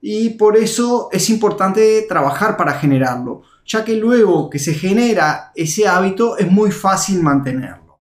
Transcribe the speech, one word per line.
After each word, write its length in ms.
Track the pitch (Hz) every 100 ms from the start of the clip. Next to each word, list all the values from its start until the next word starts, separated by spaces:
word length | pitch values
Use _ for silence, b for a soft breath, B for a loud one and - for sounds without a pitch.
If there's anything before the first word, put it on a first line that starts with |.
y 300 | 202 214 226
por 260 | 220 214 214
eso 520 | 226 - 240 240 -
es 180 | 185 -
importante 720 | 220 208 - 190 196 220 220 214
trabajar 480 | 180 139 139 208 -
para 180 | 165
generarlo, 680 | 139 147 135 131 123 123 - b b
ya 200 | - 220
que 100 | 220
luego 560 | 220 220 247 208 170 147
que 80 | 143
se 160 | 170
genera 800 | 151 185 208 240 202 151 147 -
ese 320 | - 160 - 208
hábito 500 | 180 196 190 233 226
es 140 | 180
muy 220 | 190 214
fácil 500 | 202 196 190 - 190
mantenerlo. 800 | 160 139 131 127 131 - _ _ _